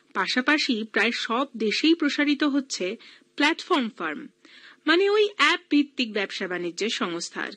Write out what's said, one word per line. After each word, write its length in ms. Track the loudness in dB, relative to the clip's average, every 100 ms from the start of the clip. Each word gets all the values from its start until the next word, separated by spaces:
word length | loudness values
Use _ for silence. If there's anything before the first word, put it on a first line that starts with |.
| _
পাশাপাশি 720 | -4 -2 0 2 2 2 -2 0
প্রায় 200 | 0 0
সব 360 | 0 -2 -2 -2 -2
দেশেই 380 | -2 2 2 4
প্রসারিত 480 | 2 0 0 2
হচ্ছে 520 | 2 0 -2 -4 -6 -6 -14 -20 _ 0
প্ল্যাটফর্ম 540 | 0 0 0 0 0
ফার্ম, 380 | -4 -8 -8 -12 _ -20 -20 -20 -6 0
মানে 240 | 2 4
ওই 200 | 2 2 2
অ্যাপ 220 | 2 2 2
ভিত্তিক 440 | 2 2 -2 -4
ব্যবসা 340 | -4 -6 -6 -6
বাণিজ্যের 420 | -6 -6 -4 -4
সংস্থা 520 | -2 -4 -6 -8 -10
আর 100 | -10